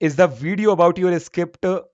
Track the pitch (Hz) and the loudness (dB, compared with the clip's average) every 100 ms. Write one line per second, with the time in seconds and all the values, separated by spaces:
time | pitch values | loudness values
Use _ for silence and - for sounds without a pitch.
0 | 160 143 180 117 147 196 214 185 175 175 | -4 2 0 0 -6 -2 0 2 2 2
1 | 180 170 - - 170 - 185 185 - | 0 -2 -4 -6 -6 -6 -4 -4 -6